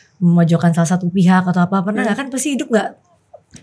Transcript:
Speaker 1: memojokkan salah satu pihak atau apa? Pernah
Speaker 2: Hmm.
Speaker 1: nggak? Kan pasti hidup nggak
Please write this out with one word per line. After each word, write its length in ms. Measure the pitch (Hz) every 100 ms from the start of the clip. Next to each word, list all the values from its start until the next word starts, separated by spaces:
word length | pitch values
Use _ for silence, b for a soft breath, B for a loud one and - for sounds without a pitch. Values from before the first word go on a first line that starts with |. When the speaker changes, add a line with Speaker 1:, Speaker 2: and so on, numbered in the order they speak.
| b _
Speaker 1:
memojokkan 520 | 175 170 165 165 170
salah 140 | 165 165
satu 220 | 180 175
pihak 320 | 196 180 185
atau 180 | 180 180
apa? 200 | 180 196
Pernah 200 | 190 226
Speaker 2:
Hmm. 40 | 233
Speaker 1:
nggak? 100 | 233
Kan 80 | 269
pasti 240 | 262 302
hidup 160 | 262 294
nggak 200 | 214 - - _ _ _ - _ -